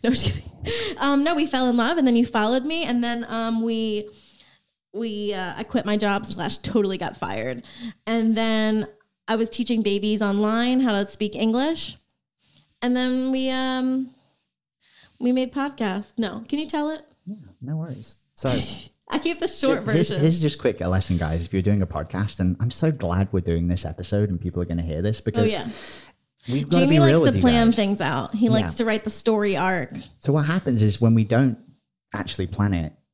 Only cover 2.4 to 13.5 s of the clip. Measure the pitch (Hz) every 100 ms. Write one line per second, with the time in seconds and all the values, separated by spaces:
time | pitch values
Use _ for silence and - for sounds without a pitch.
2.4 | 214 254 269 320 269 247 240 240 233 226
3.4 | 226 226 226 226 220 208 208 - - -
4.4 | - _ _ _ _ 202 226 208 208 196
5.4 | 180 - 226 247 - 208 208 196 - -
6.4 | 147 - - 233 196 185 170 - - 98
7.4 | 120 175 - - 233 - - 226 226 220
8.4 | 226 220 214 214 - - _ _ - 226
9.4 | 226 - 240 233 208 202 208 214 208 202
10.4 | 214 226 240 254 254 202 202 - 214 214
11.4 | 220 233 285 330 - - _ _ _ _
12.4 | _ _ _ _ 247 247 254 254 262 262
13.4 | 262